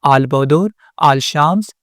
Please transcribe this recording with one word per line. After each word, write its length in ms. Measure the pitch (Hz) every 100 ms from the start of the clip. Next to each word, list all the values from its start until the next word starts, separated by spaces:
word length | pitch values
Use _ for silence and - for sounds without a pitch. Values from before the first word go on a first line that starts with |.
আল 180 | - 135 131
বদর, 420 | 135 135 151 208 _ _ -
আল 200 | 147 139
শামস 460 | - 151 151 190 214 _